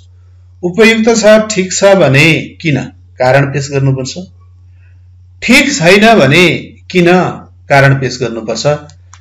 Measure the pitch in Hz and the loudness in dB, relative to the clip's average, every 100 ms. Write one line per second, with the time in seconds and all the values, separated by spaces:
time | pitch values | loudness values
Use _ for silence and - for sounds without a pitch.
0 | - _ _ - - - 180 180 220 226 | -20 _ _ -20 -20 -12 -6 2 2 2
1 | 226 220 208 214 214 185 185 - 196 190 | 0 2 4 2 2 -4 -6 0 2 2
2 | 143 135 160 139 107 - 165 123 - - | 2 2 2 0 -6 -10 -4 -4 -6 -16
3 | _ - 127 135 139 139 139 139 135 131 | _ -4 0 0 0 -6 -6 -4 -2 -2
4 | 123 180 185 - - - - - - - | -6 -12 -16 -20 -20 -20 -20 -20 -20 -20
5 | - - - - - 277 285 - 165 208 | -20 -20 -20 -8 0 0 0 0 2 4
6 | 220 208 131 160 170 123 - - - 180 | 4 4 2 2 2 -2 -8 -20 -6 0
7 | 175 185 139 - - - - 139 135 135 | 2 2 0 -6 -16 -18 -2 2 2 0
8 | 127 - 117 113 113 110 147 147 - - | -4 -8 -8 -8 -8 -4 -4 -4 -8 -20
9 | _ - | _ -20